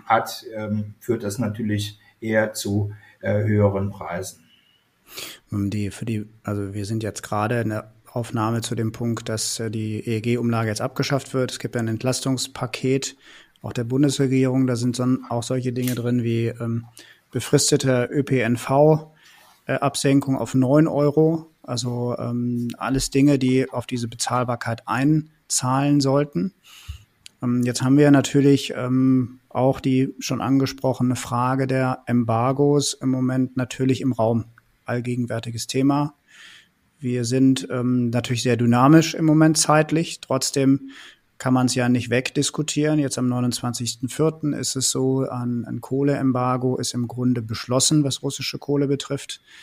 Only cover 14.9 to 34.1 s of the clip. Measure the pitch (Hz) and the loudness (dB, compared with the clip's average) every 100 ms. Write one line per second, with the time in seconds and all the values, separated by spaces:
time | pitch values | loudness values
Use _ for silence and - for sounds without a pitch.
14.9 | 120 123 131 - 120 113 127 123 123 127 | 0 0 0 -2 -4 -2 -4 -4 -4 -4
15.9 | 120 120 123 117 117 117 113 117 117 117 | -2 -2 0 0 0 -2 -4 -4 -6 -8
16.9 | - - - _ 123 - 143 - 143 135 | -16 -20 -20 _ -8 0 2 4 2 2
17.9 | 123 120 147 131 131 113 120 - 135 156 | 2 0 0 0 2 2 0 2 4 6
18.9 | 156 - _ - - - _ - 135 143 | 6 0 _ -20 -20 -20 _ -6 -2 -2
19.9 | - 143 139 139 131 113 131 127 147 160 | 0 2 2 2 -2 0 0 4 4 4
20.9 | 139 147 147 156 165 160 _ - 120 123 | 2 2 4 2 2 -6 _ -8 -6 -4
21.9 | 120 120 - 117 120 120 120 120 - 117 | -4 -4 -4 -4 -4 -2 -2 -4 -6 -2
22.9 | 135 - 139 143 135 127 131 131 127 - | -2 0 4 4 4 4 2 0 -4 -6
23.9 | 123 117 117 - 123 123 120 - 117 - | -6 -6 -6 -2 -2 -2 -4 -6 -6 -4
24.9 | 117 143 156 151 _ - - 127 135 143 | 0 2 2 0 _ -6 -2 0 2 2
25.9 | 147 135 139 147 170 190 - - - - | 2 4 2 0 -2 -4 -6 -20 -20 -16
26.9 | - _ _ - _ 123 123 123 117 127 | -18 _ _ -20 _ -2 0 0 0 4
27.9 | 143 147 139 127 143 139 135 - - 127 | 6 8 6 4 4 6 4 2 -6 -2
28.9 | 127 131 131 123 - _ - 131 131 135 | 2 4 4 0 -6 _ 0 0 2 0
29.9 | 131 135 - - 131 120 135 135 - 131 | 0 0 -4 -6 -4 0 2 0 -2 -2
30.9 | 123 123 123 - 120 127 135 131 131 127 | 0 0 -2 -2 -2 0 0 0 0 0
31.9 | 131 - 120 117 113 127 135 143 147 139 | -2 -2 0 2 2 2 2 4 4 0
32.9 | - 131 131 127 131 127 - 123 - 131 | -2 -2 0 0 0 -2 -2 -6 -2 0
33.9 | 120 135 | 0 0